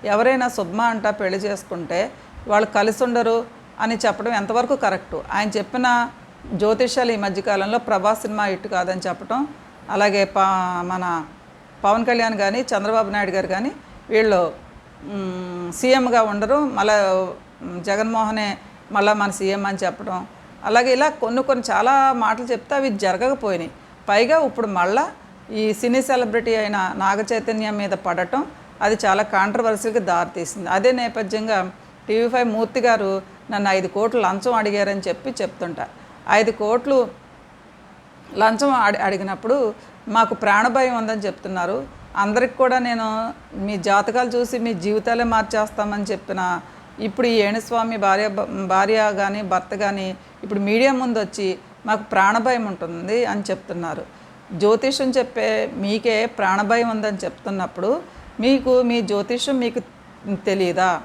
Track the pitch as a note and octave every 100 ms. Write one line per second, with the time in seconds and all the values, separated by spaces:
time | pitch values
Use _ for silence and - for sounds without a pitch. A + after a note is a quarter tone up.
0 | G#3+ G#3 A#3+ C4 B3 A#3+ F#3 G3+ A#3 A3
1 | G#3+ G#3 F#3+ F#3+ G3+ G3 - F3+ D#3 E3+
2 | A3+ - - - - G#3 G#3+ G#3+ G#3+ G#3+
3 | B3 A#3+ A3+ A3+ A#3 - - - A3 A#3
4 | A3+ G3 G#3+ A3+ G3 A3+ A#3+ C#4 G#3+ F#3
5 | - - - G3 G#3+ G#3 G3+ B3+ B3+ A#3+
6 | A#3 - - - - F#3 G#3 A3 B3 C4
7 | B3 A3 G3+ F#3+ G3 G3 G3 A#3 A#3 G3+
8 | F#3+ G#3+ A3 G#3+ G3+ F#3 G3+ F#3+ F3+ F#3
9 | F#3 F3+ F#3+ A#3+ D4 - - - - G3
10 | G#3 G3+ G3 G3 F#3+ F#3 F3+ F3+ F3 F#3
11 | F3+ E3+ D#3 - - - - - G3+ A3
12 | A#3 A#3+ A3+ A3 G3 A3+ B3+ G#3 G3+ A3
13 | G3+ G#3 G3 F#3 F#3 F#3 B3+ - - -
14 | - A3 A3 F#3+ E3 - - - - -
15 | - G3+ F#3+ F3+ F3+ F3+ F3 E3 B3+ C4
16 | B3 A#3 A3 G3+ G#3+ C4+ D4 G#3 G#3 G#3+
17 | G3 F#3 F#3 - - - F3+ F3 F3 G3+
18 | A3 A3+ A3 G#3+ G#3 F#3+ - - - G3+
19 | G3+ G#3 G3+ - F#3+ G3 G3 G3 F#3 -
20 | G3+ F3+ G3 - - - - A3+ B3 B3+
21 | D4+ D4+ A3+ A#3+ C4+ B3+ A#3 G3 A3+ C#4
22 | C4+ B3 A3 A3 B3 A#3 - C#4+ C4+ G3
23 | G3 F#3 B3 C4+ A3 F3+ E3 - - -
24 | - G3+ A#3+ D#4+ C#4+ - A3 F#3 F3 A3+
25 | E4 - - - - A3 G#3+ G#3+ A#3+ B3
26 | C4+ B3+ A#3+ A3+ A#3 A3 G#3 G#3 F#3 G3+
27 | F#3+ G3+ G#3 A3+ A3+ A3 G#3+ G#3 G3+ F#3+
28 | F#3+ E3+ F3+ C4+ D#4 - - - G#3 G#3+
29 | G#3+ F#3+ G#3 G3+ G3 G#3+ A3 G#3+ A3+ A3
30 | F#3+ F3 F3 - E3+ - F3 F#3 B3 B3+
31 | A#3+ A#3 G#3 G#3+ A3 G#3 F#3 - - -
32 | - G#3+ A#3 B3+ A#3+ G#3+ A3+ B3+ A#3+ A3+
33 | G3 F#3+ F#3 - - G#3 G3+ F#3+ F#3 G3
34 | A3 A#3+ F#3+ G3 B3 A#3 G#3+ G3+ G3+ G3
35 | F#3+ E3+ C4+ B3 F#3+ - F3 D#3 - -
36 | - - - G3+ A3 A3 G#3 A#3+ A#3+ C4+
37 | A3 - - - - - - - - -
38 | - - - - A3 A3 C#4+ C4 G#3 G#3
39 | G3 F#3+ F#3+ F#3+ A3+ C#4 A#3 G#3+ - -
40 | - A3 A3 A3+ G#3+ G3+ A#3+ B3+ B3+ A#3+
41 | A3 A3 G3+ F#3 G3+ F#3+ F3 A3+ C#4 -
42 | - - G3+ G#3+ B3 - B3+ B3+ A#3+ A#3
43 | A3 A3 A3+ - - - G3 G#3 F3 G3
44 | G3+ A#3 B3 A#3+ A#3+ B3 A#3 G3+ F3+ G#3+
45 | G#3+ A#3 A#3 A3+ G#3+ A3+ G#3+ - G#3 G3+
46 | G3+ G3 - F#3+ F3+ F3 - - - -
47 | G#3+ G3 A#3+ A3+ G3+ A3 A3 A#3 A3+ A3+
48 | G3 G3 G#3+ G3 G3+ G3 F#3+ F#3 G3 A3
49 | G#3+ G3 G3 G3+ G3+ F3+ - G3+ G3+ G3+
50 | F#3+ F#3 - - G3 G3+ G3+ A3 C4+ C4
51 | B3+ A3+ G3+ - G3 F#3 - - - G#3+
52 | G#3+ G3+ G3 A3+ A#3 B3 G#3+ F3+ E3 E3+
53 | F3+ A3 A#3 G3+ G3+ F#3+ - F3 E3 D3+
54 | - - - - - F3 G#3 A3 C4 C4+
55 | C4+ B3+ B3 - G#3+ A3 A3 - G3 A3
56 | A#3 A3 A3+ - G3 G3 G#3 A#3 A#3 A3
57 | G#3+ G3 F3+ - - G3 F#3 - F#3 D4+
58 | - - - - A#3 C4+ C4 B3+ B3 A#3
59 | G3+ G3+ G3+ A#3+ C#4 C4+ A#3+ A#3 - -
60 | - - - G3 - G3 F3+ F3 F#3 E3